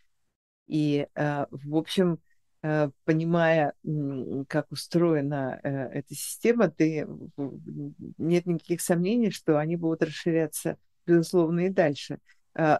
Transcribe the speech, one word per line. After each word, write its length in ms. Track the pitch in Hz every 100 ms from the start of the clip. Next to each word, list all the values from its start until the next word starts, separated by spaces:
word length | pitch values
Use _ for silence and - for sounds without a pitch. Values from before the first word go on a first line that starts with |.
| _ _ _ _ _ _ -
И, 380 | 156 151 143 143
э, 320 | - 147 147 139
в 260 | 147 143 156
общем, 440 | 160 - 180 165 _ _ _ _
э, 280 | 156 151 147 -
понимая, 680 | - 160 165 175 165 165 143 -
м, 600 | - 151 139 139 95 120 139
как 240 | 156 -
устроена, 880 | 143 - 170 170 156 139 143 131 -
э, 60 | -
эта 440 | 139 127 - -
система, 560 | 147 - - 220 240 185
ты, 360 | - 160 156 -
в-, 240 | 156 - -
в-, 560 | 143 156 160 151 143 151 - -
нет 280 | 156 175 175
никаких 340 | 165 - 170
сомнений, 480 | - 170 180 240 220
что 260 | - - 151
они 180 | 156 175
будут 260 | 165 165
расширяться, 760 | 160 151 - 165 156 - 165 - _ _ -
безусловно, 540 | 170 165 185 160 170 180
и 40 |
дальше. 480 | 190 160 139 - 143 _ _ _ -
Э, 200 | 160 151